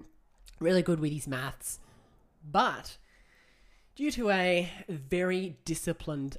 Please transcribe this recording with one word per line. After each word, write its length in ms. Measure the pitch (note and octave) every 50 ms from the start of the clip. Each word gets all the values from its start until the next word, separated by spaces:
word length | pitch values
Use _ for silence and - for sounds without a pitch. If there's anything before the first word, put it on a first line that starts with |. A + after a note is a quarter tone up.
| - - _ _ _ _ _ - - - - -
really 220 | D#3+ E3+ F#3 F3+
good 180 | E3 F3+ E3+ D#3
with 120 | D#3 D3
his 140 | D3+ D3 - C#3+
maths. 500 | C3 B2+ C3+ C3+ - - - - - - - - - - - _ _ _ _ _ _ _ D#3 D3+
But 460 | D3 G3 B3+ G#3+ C#3 A2 - - - - - _ _ - _ _ _ _ _ _ _ _ - - - _ _ _ _
due 160 | - C#4+ D4+
to 180 | - B3 A#3 G3+
a 400 | G3 F#3 F3+ F3+ F3 F3 F3+ E3+ - - - -
very 680 | E3+ D3 C3+ C3+ F3+ F3 F#3 F#3 F#3 F#3 F#3+ F3+ C#3 - -
disciplined 720 | E3 D#3+ - - F3 D#3+ - - D#3+ D3+ C#3+ C3+ C#3 -